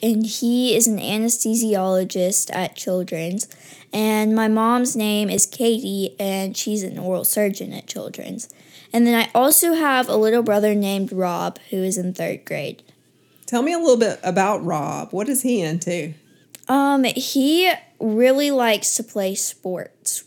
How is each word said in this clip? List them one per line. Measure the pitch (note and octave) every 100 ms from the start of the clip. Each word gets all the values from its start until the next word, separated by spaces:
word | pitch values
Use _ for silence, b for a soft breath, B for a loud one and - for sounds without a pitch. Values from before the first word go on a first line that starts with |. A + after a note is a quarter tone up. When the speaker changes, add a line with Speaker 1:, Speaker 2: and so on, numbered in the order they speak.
Speaker 1:
and | A3+ G#3+ A3
he | - A#3 B3 B3+
is | A3 A#3
an | G#3
anesthesiologist | A#2+ G#3+ A3+ - A3 A3+ A3 G3 F#3+ F#3 F3+ F#3+ F3+ G3 -
at | F#3 F3+ -
Children's. | - F#3 F3+ E3 E3 G3 - B B B B
And | G#3 G#3+ G#3+ G#3+
my | A3 A3
mom's | A3 A3+ B3 B3 A3+
name | G#3+ G#3 G#3
is | G3 -
Katie, | - A#3 A3+ G3 G3 F#3+ -
and | G3 F#3+ F#3+ A3+
she's | - G#3
an | F#3 -
oral | F3+ F#3
surgeon | - - G#3 G3 -
at | F#3 -
Children's. | - - - - - - B B B B
And | A#3 A#3+
then |
I | A#3 -
also | A#3+ C4+ D4+ F4
have | E4 D4 C4 B3
a | G#3+
little | G#3+ A#3
brother | A3+ G#3 G#3+
named | G#3 G3 G3 F#3+
Rob, | F#3+ F3+ E3+ F3 - -
who | F#3+
is | F#3+ F#3
in | F3+
third | F3+ E3 -
grade. | - D3 C#3+ - _ _ _ _ _ _ -
Speaker 2:
Tell | A#3+
me | C#4+
a | E4+
little | E4 A#3+
bit | A3 -
about | - F3+ F#3+ G#3+
Rob. | F3 D#3 D3+ D3 D#3
What | F3+ A#3
is | B3+
he | B3+ A#3
into? | D#3 E3 F#3 F3 D3+ D#3 b b b - -
Speaker 1:
Um, | C4+ C#4 C#4
he | B3 - - C#4 C4+ E4 F#4 D4+ - _
really | A3+ G#3+ B3+ C4+ C#4+
likes | C4+ A#3 G#3 -
to | -
play | A3+ G#3 F#3+
sports. | G3 - - F#3+ F#3 - _ - -